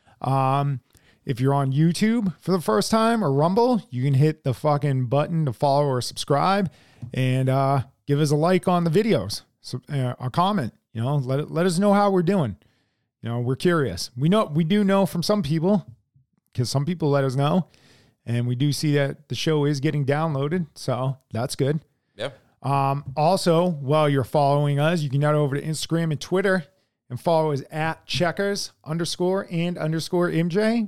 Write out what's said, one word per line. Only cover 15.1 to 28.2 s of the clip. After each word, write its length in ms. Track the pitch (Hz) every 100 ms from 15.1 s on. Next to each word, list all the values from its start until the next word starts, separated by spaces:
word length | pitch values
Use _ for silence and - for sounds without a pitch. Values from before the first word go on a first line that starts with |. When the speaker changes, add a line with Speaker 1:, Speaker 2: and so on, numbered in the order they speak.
| 180
Speaker 1:
some 200 | - 208
people, 420 | 143 160 175 202 - - _ _ _ _ _
'cause 160 | - 120
some 140 | 139
people 260 | 143 175 156
let 140 | 139
us 120 | 135 127
know, 320 | 143 180 - _ _ _ _ _ 110
and 200 | 120 123
we 100 | 123
do 180 | 147
see 200 | 135 156 143
that 340 | 139 - -
the 60 | 123
show 280 | 160 151
is 160 | 147 143
getting 260 | 147 147 131
downloaded, 640 | 143 160 135 147 185 165 -
so 420 | - 120 131 135 _
that's 240 | 113 127 -
good. 240 | 139 151 - _ _ -
Speaker 2:
Yep. 200 | 123 - _ _
Speaker 1:
Um, 500 | 127 139 139 139 - 135
also, 500 | 151 190 175 165 180
while 440 | 151 131 156 147
you're 160 | 139 120
following 520 | 151 139 143 147 143
us, 220 | 151 175
you 80 | 147
can 120 | 139
head 140 | 147 151
over 200 | 147 143
to 60 |
Instagram 500 | 156 156 - 165 165
and 80 | 147
Twitter 460 | - 185 196 185 151 _ _ _ -
and 80 | -
follow 340 | 175 165 156
us 100 | 139 -
at 340 | 156 160 160 -
checkers 680 | 139